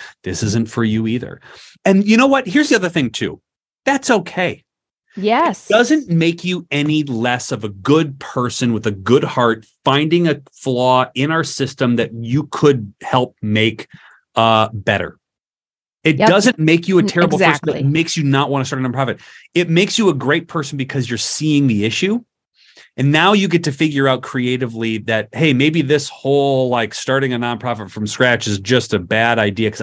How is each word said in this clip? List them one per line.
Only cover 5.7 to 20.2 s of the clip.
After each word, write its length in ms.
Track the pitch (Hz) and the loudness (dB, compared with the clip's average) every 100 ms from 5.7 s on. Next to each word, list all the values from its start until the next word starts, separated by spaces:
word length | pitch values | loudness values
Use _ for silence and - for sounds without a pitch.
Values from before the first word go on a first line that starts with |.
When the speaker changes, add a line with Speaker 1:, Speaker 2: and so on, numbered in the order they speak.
Speaker 1:
doesn't 360 | 214 240 311 220 | 2 2 0 0
make 360 | 165 165 170 | 0 0 0
you 200 | 180 180 - | -4 -6 -4
any 320 | 143 147 156 | -4 0 -2
less 480 | 143 113 120 123 - | -2 -2 -2 -2 -4
of 140 | 117 | -8
a 40 | 107 | -8
good 500 | 98 113 156 151 139 | -4 2 2 2 -6
person 520 | - 131 123 - 120 | -10 -6 -6 -2 -2
with 140 | 110 113 | -2 -4
a 60 | |
good 320 | 98 98 139 | -4 2 2
heart, 420 | 156 - 120 113 - _ | 2 0 0 0 -6 _
finding 440 | 139 139 151 170 170 | 0 2 2 2 2
a 120 | 139 - | -2 -8
flaw 580 | - 135 123 127 127 127 127 | -8 -4 0 2 2 0 -2
in 160 | 147 | 0
our 100 | 160 | 0
system 540 | 139 - 131 - 127 120 | -2 -4 -6 -2 0 0
that 160 | 110 | -2
you 300 | 113 117 139 147 | -6 -2 -2 -2
could 400 | - 147 113 101 - | 2 2 2 -4 -14
help 320 | - 127 123 _ | -2 0 0 _
make, 460 | 107 107 110 110 - - - _ _ - | -2 2 2 -2 -12 -20 -20 _ _ 0
uh, 320 | 113 110 110 | 4 4 2
better. 460 | 107 104 98 87 - _ _ _ _ _ _ _ _ | -2 -2 -2 -4 -12 _ _ _ _ _ _ _ _
It 140 | 160 139 | 0 2
Speaker 2:
Yep. 100 | 214 | 4
Speaker 1:
doesn't 300 | 196 220 196 | 4 2 2
make 280 | 156 170 180 | 2 2 2
you 100 | 180 | 2
a 40 | |
Speaker 2:
Mm, 60 | 190 | 2
Speaker 1:
terrible 300 | 175 175 185 | 2 0 2
person 200 | 165 147 | 2 2
that 60 | 156 151 | -2 -2
Speaker 2:
exactly. 60 | 139 | 0
Speaker 1:
makes 260 | 156 165 165 | 0 -2 -2
you 60 | |
not 260 | 139 139 139 | 0 0 0
wanna 140 | 139 | -2
start 180 | 131 135 | -2 -4
a 40 | 131 | -4
nonprofit. 300 | 123 127 - - - - | -2 -4 -6 -14 -20 -4
It 140 | 170 175 | -2 2
makes 300 | 165 202 - | 2 2 2
you 100 | 202 | 0
a 60 | |
great 320 | 139 | 0